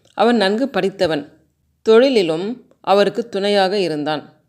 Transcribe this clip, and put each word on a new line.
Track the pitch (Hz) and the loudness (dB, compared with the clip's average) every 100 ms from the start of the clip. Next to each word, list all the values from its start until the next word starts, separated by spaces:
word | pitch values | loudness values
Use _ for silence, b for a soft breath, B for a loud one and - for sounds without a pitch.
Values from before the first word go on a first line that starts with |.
| _ - | _ 0
அவன் | 226 233 | 2 2
நன்கு | 190 220 277 | 0 0 -2
படித்தவன், | 190 190 196 175 151 - _ _ _ _ _ 226 | -2 -4 -2 -2 -2 -8 _ _ _ _ _ 2
தொழிலிலும் | 220 269 240 165 160 202 247 - _ | 4 4 2 0 -2 -6 -8 -14 _
அவருக்கு | - 202 196 220 233 | 0 2 2 -2 -6
துணையாக | 196 202 202 190 208 | -4 -2 0 0 -2
இருந்தான். | 170 151 147 147 - _ | -4 -4 -4 -6 -10 _